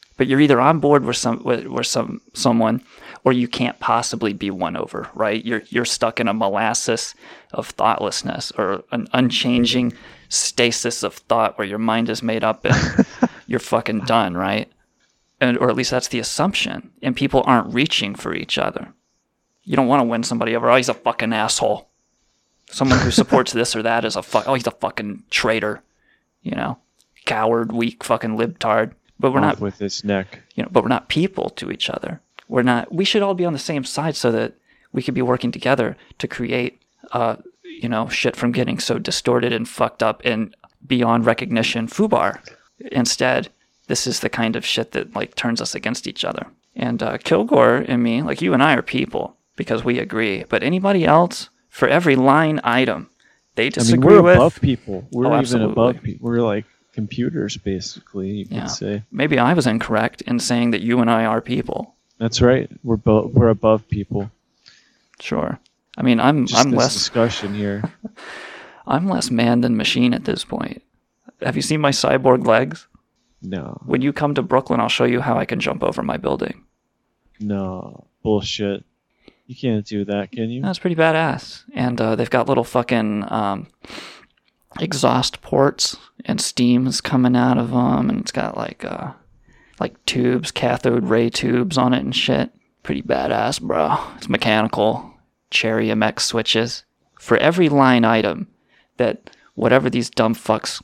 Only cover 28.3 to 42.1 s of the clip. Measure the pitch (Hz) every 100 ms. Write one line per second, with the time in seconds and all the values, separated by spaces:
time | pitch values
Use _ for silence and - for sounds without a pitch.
28.3 | 110 117 170 113 110 113 - _ - 135
29.3 | 139 151 - 101 - 101 - 101 98 95
30.3 | - _ - - 120 110 127 - 156 190
31.3 | - - - - - - - - - _
32.3 | - - 123 123 120 - 165 196 214 202
33.3 | 185 175 143 - 147 131 - 160 - 123
34.3 | 113 113 - _ _ _ - 120 131 123
35.3 | 123 123 - 123 135 110 - _ - -
36.3 | - 120 127 123 - _ _ - 120 117
37.3 | 110 - _ - 330 120 110 117 - 127
38.3 | - 120 123 120 113 - 117 - - -
39.3 | 123 120 117 117 - 117 - 110 107 120
40.3 | 110 107 - _ _ - 123 117 117 113
41.3 | 113 - 113 113 117 113 - 214